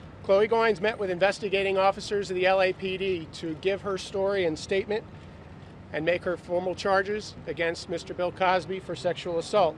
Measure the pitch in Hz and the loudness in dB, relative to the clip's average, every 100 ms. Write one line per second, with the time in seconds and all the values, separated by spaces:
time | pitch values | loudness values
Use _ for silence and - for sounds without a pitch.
0 | - - - 196 214 226 226 185 214 226 | -18 -6 4 4 6 4 4 2 0 0
1 | 196 180 190 190 208 190 196 190 196 202 | -2 2 2 2 0 0 2 4 4 2
2 | - 202 185 185 185 190 185 185 190 185 | 0 -2 -2 2 4 6 4 2 -4 -2
3 | 196 175 156 - 170 156 190 196 202 185 | -2 -2 -6 -8 -8 -4 -2 -2 -2 -6
4 | - 196 190 196 170 156 - 196 202 214 | -4 -2 0 2 0 -2 -2 -2 0 -4
5 | - - - - - - - - - 151 | -6 -14 -18 -18 -18 -18 -18 -18 -8 -4
6 | 160 175 185 170 - 175 185 175 202 190 | 0 0 0 -4 -2 -2 -2 -2 2 2
7 | 196 208 - - - 160 165 170 - 170 | 2 -2 -8 -10 -8 -2 -2 -2 -4 -6
8 | - 170 180 - 185 185 156 190 180 170 | -6 -4 -2 2 2 2 0 -6 -6 -4
9 | 180 165 180 165 160 208 165 | -2 -2 -2 -4 2 4 4